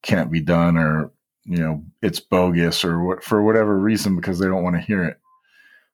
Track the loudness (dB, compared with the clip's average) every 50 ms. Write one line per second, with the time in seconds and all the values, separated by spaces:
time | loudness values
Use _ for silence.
0 | -4 -2 0 0 0 -2 -2 -2 0 2 2 2 4 2 2 2 2 0 0 -2
1 | -4 -6 _ _ _ _ _ _ -10 -6 -4 -2 -2 -2 -4 -6 -10 -14 -12 -4
2 | -4 -4 -4 -4 -6 -2 0 2 2 2 2 2 2 0 0 -2 -2 -2 -2 -2
3 | -2 -2 -4 -4 -4 0 0 2 4 4 4 4 2 2 2 2 2 2 0 0
4 | 0 0 0 -2 -2 -4 -2 0 0 0 0 0 0 0 -2 -2 -2 -2 -2 -2
5 | -2 -4 -6 _ _ _ _ _ _ _ _ _ _ _ _ _ _ _